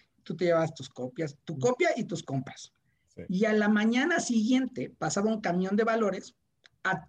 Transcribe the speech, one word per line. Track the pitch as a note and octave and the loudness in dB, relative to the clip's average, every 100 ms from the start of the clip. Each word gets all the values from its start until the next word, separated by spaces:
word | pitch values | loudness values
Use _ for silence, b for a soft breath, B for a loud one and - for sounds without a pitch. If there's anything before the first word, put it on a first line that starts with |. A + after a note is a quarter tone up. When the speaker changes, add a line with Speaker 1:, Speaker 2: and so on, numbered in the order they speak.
| b _ | b _
Speaker 1:
tú | - E3 | -10 -2
te | F3 | 2
llevabas | E3 D#3+ | 2 0
tus | D#3+ C3+ | -4 -14
copias, | - B2+ - D#3+ - | -10 -10 -6 -8 -8
tu | - | -10
Speaker 2:
Ujú. | C#3+ | -2
Speaker 1:
copia | A#3+ B3 F4 D#4 | 0 2 0 0
y | - | -4
tus | E3 | -6
compras. | - C3+ - - - _ _ _ _ - | -4 -6 -6 -12 -20 _ _ _ _ -14
Speaker 2:
Sí. | - | -4
Speaker 1:
Y | F#3 G#3+ | 0 2
a | |
la | G#3+ G#3 | 4 4
mañana | G#3+ A3 A#3+ D#4 E4+ | 4 4 2 2 0
siguiente | - A3+ G#3+ B3+ B3+ - - - | 0 0 2 2 0 -4 -10 -4
pasaba | - G3+ G#3+ | -4 0 0
un | A3 | 0
camión | G#3+ F3 F#3 G3+ | 0 0 2 2
de | |
valores | A3 A3+ G#3 F#3+ - _ _ _ _ _ | 2 2 0 -2 -8 _ _ _ _ _
a | F#3 F#3+ | -4 -4